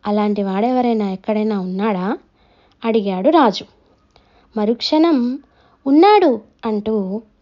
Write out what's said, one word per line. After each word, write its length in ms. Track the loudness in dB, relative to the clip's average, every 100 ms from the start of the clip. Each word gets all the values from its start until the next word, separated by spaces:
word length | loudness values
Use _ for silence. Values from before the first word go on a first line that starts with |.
| -2
అలాంటి 360 | 0 0 -2
వాడెవరైనా 680 | -2 -2 0 0 0 0 -2
ఎక్కడైనా 500 | -6 -4 -2 -2 -2
ఉన్నాడా?" 580 | -4 -4 -2 -2 -4 -6 _ _ _ _ _ _
అడిగాడు 460 | -2 -2 -2 -2 2
రాజు. 340 | 4 2 0 -12 _ _ _ _ _ _ _ _ -4
మరుక్షణం, 840 | -2 -2 -2 0 2 2 -2 -6 _ _ _ _ 0
"ఉన్నాడు" 540 | 4 6 6 4 0 -6 _
అంటూ 580 | -6 -4 -2 -4 -4 -8 -12 _